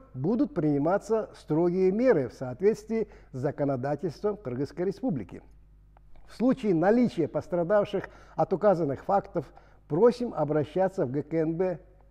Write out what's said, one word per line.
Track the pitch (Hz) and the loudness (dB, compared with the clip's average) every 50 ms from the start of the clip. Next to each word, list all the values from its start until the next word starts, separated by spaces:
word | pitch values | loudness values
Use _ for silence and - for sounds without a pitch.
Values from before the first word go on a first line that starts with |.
| - - - | -12 -16 -10
будут | 127 131 175 240 233 285 208 - | -4 -2 0 0 0 0 -2 -2
приниматься | 180 156 151 147 143 139 165 185 202 - - 226 220 202 - - | 0 0 2 2 2 2 2 0 0 0 0 -2 -2 -2 -4 -10
строгие | - - - 151 160 175 175 175 185 185 185 | -12 -6 -2 0 2 2 2 2 2 2 2
меры | 190 220 254 262 226 156 131 113 | 2 4 4 4 4 4 2 -2
в | - | -6
соответствии | - 135 127 123 - 185 208 220 - - - 226 226 208 - - - - - | -8 -10 -10 -4 0 2 2 2 2 -2 -4 -4 -4 -4 -4 -8 -16 -20 -14
с | - 131 | -8 -4
законодательством | 127 147 139 - 147 139 139 127 123 139 147 - 190 170 131 - - 208 202 202 | -4 -4 -2 -2 -2 -2 -2 -2 -2 -4 -4 -4 -4 -6 -6 -4 -4 -4 -4 -4
Кыргызской | - 127 120 120 143 135 - 170 180 | -6 -8 -6 -6 -6 -6 -6 -6 -4
Республики. | 196 180 - - 262 180 123 95 - - - - - - - - - - - - - - - - - - - - - | -4 -4 -4 -4 -4 -4 -4 -6 -8 -14 -18 -18 -20 -20 -20 -20 -20 -20 -20 -20 -20 -20 -20 -20 -20 -20 -20 -20 -14
В | - | -6
случае | - 214 262 247 - - 214 175 | 0 0 0 2 2 0 0 2
наличия | 156 165 196 226 247 247 208 - - 151 127 | 4 4 4 4 4 4 2 2 0 -2 -2
пострадавших | - 151 - - 185 170 170 165 214 208 196 - - 185 - - - - - - - | -2 -4 -4 -2 -2 -2 0 2 2 2 2 0 -2 -6 -6 -8 -12 -20 -20 -8 -4
от | - 160 - 196 | -2 -2 0 0
указанных | 151 196 208 185 160 170 139 131 - - | 2 2 4 4 2 2 -2 -4 -4 -2
фактов | - 196 196 - - - 170 135 - - - - - - - _ - | -2 0 0 0 -2 -6 -6 -8 -8 -10 -20 -20 -20 -20 -20 _ -4
просим | 147 170 220 247 226 - 247 233 - | 2 4 4 4 4 2 -2 -6 -4
обращаться | - 156 147 151 156 143 - - 180 190 185 - - 160 | -4 -2 0 0 0 -2 -2 0 0 0 0 0 -2 -4
в | 120 | -2
Г | 127 151 | -2 -4
К | 143 - 160 | -6 -4 -2
Н | 165 156 156 165 | -2 0 0 0
Б | 165 185 185 175 - - - - - - - | -2 -2 -2 -4 -6 -10 -18 -20 -20 -20 -20